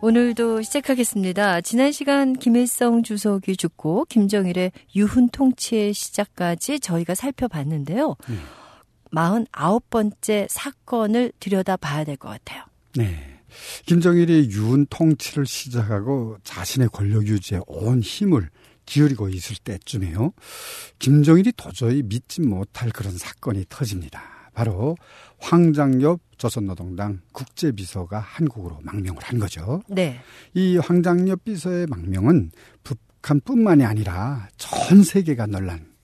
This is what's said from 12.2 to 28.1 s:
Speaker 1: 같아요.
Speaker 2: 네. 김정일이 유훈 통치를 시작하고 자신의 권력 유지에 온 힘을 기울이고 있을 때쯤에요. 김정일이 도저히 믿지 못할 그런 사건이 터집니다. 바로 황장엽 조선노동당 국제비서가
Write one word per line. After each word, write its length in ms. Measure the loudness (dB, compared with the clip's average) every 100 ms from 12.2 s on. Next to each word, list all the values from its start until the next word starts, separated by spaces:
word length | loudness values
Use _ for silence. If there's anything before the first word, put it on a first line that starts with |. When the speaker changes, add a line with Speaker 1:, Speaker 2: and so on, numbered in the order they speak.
| -12
Speaker 1:
같아요. 340 | -16 -16 -18 -18 _ _
Speaker 2:
네. 460 | -2 -2 -2 -12 -20 _ -20 -18 -16 0
김정일이 640 | 4 4 4 6 4 4
유훈 360 | 2 2 2 2
통치를 580 | 2 2 2 -2 -4 -4
시작하고 920 | -6 -6 -4 -2 -2 -2 -4 -4 -10
자신의 460 | -16 -12 -6 0 0
권력 340 | 0 0 0 2
유지에 320 | -2 -2 -8 -6
온 340 | -6 0 0
힘을 500 | 0 -2 2 2 0 _ _ _ -4
기울이고 440 | 2 4 2 -4
있을 260 | -6 -10 -12
때쯤에요. 680 | -10 -12 -8 -6 -4 -2 -4 -4 -20 -18 -16 -16 -18 _
김정일이 500 | 4 6 8 6 6 0
도저히 480 | -10 -4 -2 0
믿지 360 | -2 -6 -8 -4
못할 500 | -2 -2 -6 -6 -8
그런 280 | -6 -8 -8
사건이 460 | -12 -10 -6 -6 -6
터집니다. 540 | -6 -6 -6 -10 -16 -20 -20 -18
바로 420 | -4 -4 -2 -4 -4 _ -20 -20 _
황장엽 840 | 2 4 6 4 2 4 2 0 _ _
조선노동당 840 | -6 -4 -6 -8 -10 -6 -6 -6 _
국제비서가 840 | -14 -14 -4 -4 -4 -8 -10 -8